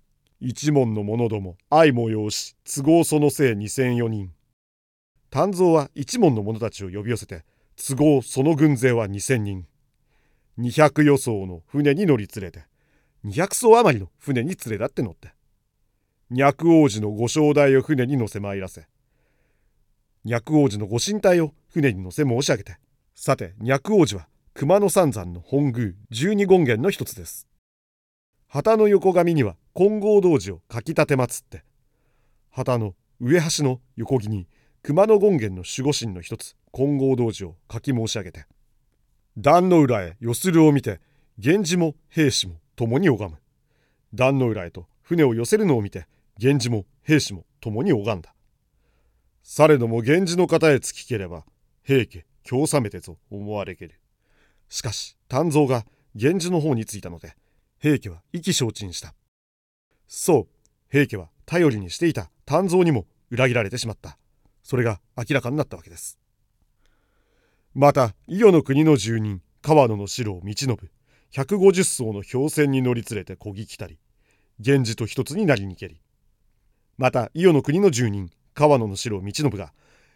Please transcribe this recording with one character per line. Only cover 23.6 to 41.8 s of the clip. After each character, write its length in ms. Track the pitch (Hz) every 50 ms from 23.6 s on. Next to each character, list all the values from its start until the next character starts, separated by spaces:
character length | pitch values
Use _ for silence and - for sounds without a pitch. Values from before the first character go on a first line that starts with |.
| 107 120 135 135 - 196 214
王 120 | 202 160
子 80 | 117 104
は 140 | 92 85 - _ _ _ _ _
熊 260 | - - 143 185 208
野 120 | 202 190
三 200 | - 202 180 143
山 220 | - 110 90 87 87
の 80 | 87
本 320 | 85 - - 139 147 139 117
宮 200 | 117 120 98 85 98 - _
十 240 | 117 113 139 190 214
二 120 | 202 202
権 180 | 185 190 185 165
現 180 | 123 117 107 131
の 80 | -
一 160 | 120 - 131
つ 80 | - -
で 100 | - 85
す。 240 | - - - - _ _ _ _ _ _ _ _ _ _ _ _ _ _ _ _ _ _ _ _
旗 300 | _ - 143 - 214 226
の 120 | 220 214 208
横 260 | 202 185 - 190 180
紙 180 | 180 175 175 170
に 100 | 151 123
は 140 | 101 87 - _ _ _
金 260 | - 185 208 214 214
剛 200 | 196 214 208 202
道 180 | 185 180 160 127
寺 180 | 87 98 92
を 40 | 80 - _
書 120 | - 117 -
き 60 | 160
立 180 | 160 - 151
て 80 | - 143
祀 280 | 131 123 120 - - -
っ 40 |
て、 180 | _ - - - _ _ _ _ _ _ _ _ _ _ _ _ _ _ _ _ _
旗 260 | _ - 127 - 127
の 180 | 120 110 101 90 _ _ _ _ _
上 200 | 120 120 156 175
端 220 | 151 165 - - 147
の 180 | 131 127 123 - _ _
横 240 | - 113 - 139 127
木 80 | 101 107
に 200 | 110 98 87 - _ _ _ _ _ _ -
熊 240 | - 143 175 196
野 120 | 220 220 202
権 180 | 185 214 196
現 120 | 143 110 104
の 60 | 95
守 360 | 90 87 - - - 127 143 143
護 0 | -
神 140 | 117 113 92
の 80 | 90
一 160 | 82 - 113
つ、 200 | 104 - - - _ _ _ -
金 260 | - 131 143 147 139
剛 180 | 135 135 131
道 160 | 120 120 113 101
寺 160 | - 98 82
を 80 | 80 - _ _ -
書 80 | 113
き 120 | - - 131
申 140 | 117 113
し 120 | - - 110
上 40 | 92
げ 100 | 87 -
て、 120 | 80 76 - _ _ _ _ _ _ _ _ _ _ _ _ _ _ _ _ _ 110
壇 320 | 98 139 160 175 185 185
の 100 | 175 165
浦 220 | 147 127 123 104 92
へ 160 | 82 87 -
寄 140 | 117 117 120
す 180 | - - 185 165
る 100 | 165 160
を 100 | 151 143
見 100 | 139 123
て、 180 | 117 98 - _ _ _ _ _ _ _ -
源 260 | 98 131 170 214 208
氏 120 | 151 180
も 160 | 180